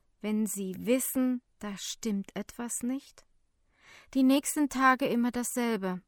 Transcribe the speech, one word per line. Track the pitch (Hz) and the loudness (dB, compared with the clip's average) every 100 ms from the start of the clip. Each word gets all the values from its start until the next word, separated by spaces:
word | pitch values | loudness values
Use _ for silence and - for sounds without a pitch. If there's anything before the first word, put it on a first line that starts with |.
| _ _ | _ _
wenn | 208 214 214 | -4 -2 -2
Sie | 202 190 180 | -4 -8 -6
wissen, | 180 262 - 262 254 247 _ _ | 0 0 2 0 0 -2 _ _
da | 208 190 | -12 -10
stimmt | - - 233 202 190 - | -10 -8 -4 -4 -4 -10
etwas | - - 240 - | -12 -10 -8 -6
nicht? | 240 269 - - _ _ _ _ _ _ - - - | -4 -6 -8 -20 _ _ _ _ _ _ -20 -20 -4
Die | 262 | 4
nächsten | 262 277 - 311 285 | 6 6 2 0 0
Tage | 254 262 254 277 | 4 4 4 2
immer | 233 240 | 2 0
dasselbe. | 247 240 247 233 220 190 180 | -2 -4 -2 0 0 -2 -4